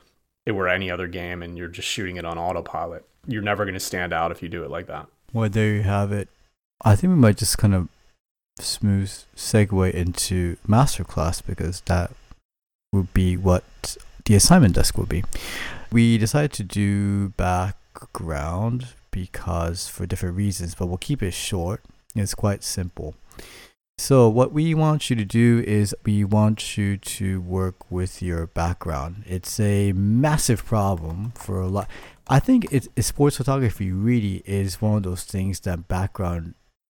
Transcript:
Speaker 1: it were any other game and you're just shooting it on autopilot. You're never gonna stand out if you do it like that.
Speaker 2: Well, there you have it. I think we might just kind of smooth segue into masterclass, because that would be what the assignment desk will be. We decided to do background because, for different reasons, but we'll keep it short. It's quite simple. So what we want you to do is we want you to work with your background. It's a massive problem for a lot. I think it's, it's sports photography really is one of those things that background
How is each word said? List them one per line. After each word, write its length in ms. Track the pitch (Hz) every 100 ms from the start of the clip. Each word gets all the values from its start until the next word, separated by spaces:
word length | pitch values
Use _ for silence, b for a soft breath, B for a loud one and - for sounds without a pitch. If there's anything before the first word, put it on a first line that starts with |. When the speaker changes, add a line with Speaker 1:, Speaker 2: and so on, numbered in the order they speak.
| b b _ _ -
Speaker 1:
it 60 |
were 160 | 101 92
any 220 | 92 95
other 160 | 90 92
game 340 | 90 87 90
and 140 | 87 87
you're 120 | 87
just 180 | 90 -
shooting 300 | - 95 90
it 80 |
on 140 | 85 85
autopilot. 680 | 85 87 - - 85 85 _ _ -
You're 120 | 110
never 240 | 104 101
gonna 140 | 101 90
stand 340 | - 92 90
out 200 | 82 82
if 100 | 85
you 60 | 85
do 160 | 87
it 60 | 76
like 180 | 82 90
that. 180 | 76 - _ _
Speaker 2:
Well, 160 | 113 110
there 240 | 104 107
you 100 | 104
have 280 | 98 101 101
it. 180 | 101 95 _ _ _ _ -
I 120 | 110 101
think 160 | 180
we 40 | 180
might 160 | 117 98
just 200 | 107 -
kind 160 | 107
of 160 | 95 85 _ _ _ _ _ _ -
smooth 540 | - - 104 98 95 - - -
segue 560 | - 110 101 95 92
into 640 | 87 87 - - 95 87 82 -
masterclass, 720 | 107 135 - 98 - 82 90 -
because 360 | - 78 92
that 280 | - 90 87 - - - _ _ _ _ -
would 220 | 98 92
be 220 | - 92 90
what 600 | 95 90 - - - - - -
the 100 | -
assignment 400 | 104 - 180 117
desk 240 | - - -
will 80 | -
be. 160 | 80 - B B B B B B
We 260 | 117 117 113
decided 340 | 104 147 147
to 100 | -
do 640 | 98 101 101 101 101 101 101 -
background 1500 | 90 90 92 - _ - - - 82 73 73 90 113 123 123 - -
because, 760 | - 92 - - 85 85 85 -
for 180 | -
different 320 | 92 92 92 90
reasons, 380 | 104 92 87
but 120 | - 90
we'll 120 | 92
keep 240 | - 143
it 100 | 98
short. 520 | - - 101 85 110 - _ _ -
It's 180 | 98
quite 300 | - 104 101
simple. 500 | - - 90 - - - - B B B B B _ -
So 300 | - 135 117
what 220 | 110 127
we 240 | 151 165
want 360 | 156 156 151 -
you 60 | 120
to 80 |
do 380 | 98 117 120 117
is 300 | - 104 101 -
we 200 | - 104
want 520 | 101 107 107 107 - -
you 200 | 101 98
to 440 | - - 98 95
work 480 | 90 95 92 90 -
with 320 | 90 90 -
your 280 | 90 85 82
background. 760 | - 85 90 85 73 71 92 107
It's 340 | 90 - -
a 320 | 104 101 101
massive 720 | 95 101 113 147 151 - 113
problem 680 | - 113 98 92 80 85 110 120
for 240 | - 92
a 80 | 92
lot. 200 | 98 95 B B B -
I 140 | 135
think 260 | - 254 -
it's, 160 | 139 - -
it's 120 | 110
sports 280 | - 147 -
photography 560 | 127 135 123 - 95
really 500 | 92 110 123 104 95
is 360 | - 98 98 90
one 160 | 107 107
of 60 |
those 180 | 92 90
things 380 | - 98 95 95
that 260 | - 87 85
background 680 | 90 95 - 90 87 82 - _ _